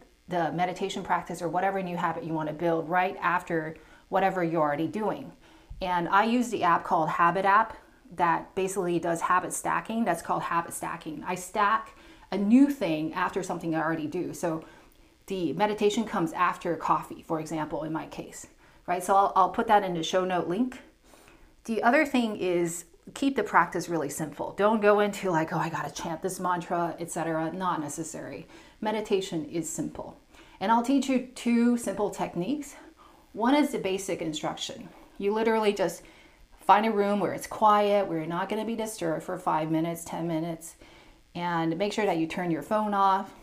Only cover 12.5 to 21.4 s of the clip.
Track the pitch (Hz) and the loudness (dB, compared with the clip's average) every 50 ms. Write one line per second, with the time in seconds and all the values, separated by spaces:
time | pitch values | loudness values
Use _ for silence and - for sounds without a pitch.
12.5 | 233 262 277 285 277 - 202 170 156 156 156 156 - 180 180 185 - 196 175 - | 8 8 8 6 4 0 -2 -2 -2 -2 -2 -4 -2 -2 -2 -2 -2 -4 -4 -4
13.5 | 180 170 170 165 160 160 151 160 165 156 151 147 - 180 160 135 160 - - 170 | -6 -6 -4 -2 -2 0 0 0 -2 -2 -4 -6 -4 -4 -6 -6 -6 -4 -2 -2
14.5 | 160 160 - - - - - - _ _ - _ _ _ _ - 190 190 175 160 | -2 -2 -6 -12 -20 -20 -20 -20 _ _ -20 _ _ _ _ -8 -6 -4 -2 -2
15.5 | - 160 208 214 214 208 214 208 208 233 220 - - 202 175 160 - - 180 175 | 0 0 0 0 0 2 2 2 2 2 -2 -2 0 -2 -2 -2 0 2 0 0
16.5 | 185 - - 180 165 160 - - 160 156 160 - 165 - - - 165 156 156 160 | 0 -2 -4 -4 -4 -2 0 0 0 0 0 -6 -14 -14 -6 -4 -4 -4 -4 -4
17.5 | 165 156 151 151 170 143 151 156 160 156 147 143 - - 131 - - - - - | -4 -4 -4 -4 -4 -6 -6 -4 -6 -6 -8 -8 -12 -12 -14 -14 -14 -18 -20 -20
18.5 | _ _ _ - - - - - 175 185 180 - 196 196 196 185 - 190 185 175 | _ _ _ -20 -20 -14 -6 -4 -4 -2 2 4 4 6 6 4 6 4 4 4
19.5 | - - 226 - 214 208 202 190 175 170 160 - - 185 185 185 185 175 - - | 4 0 2 6 6 6 6 4 -2 -2 -4 0 0 0 2 2 0 0 0 0
20.5 | 175 208 254 254 - - - - _ _ _ - - - - - - - | 0 0 0 -2 -2 -10 -20 -20 _ _ _ -20 -20 -20 -20 -20 -20 -20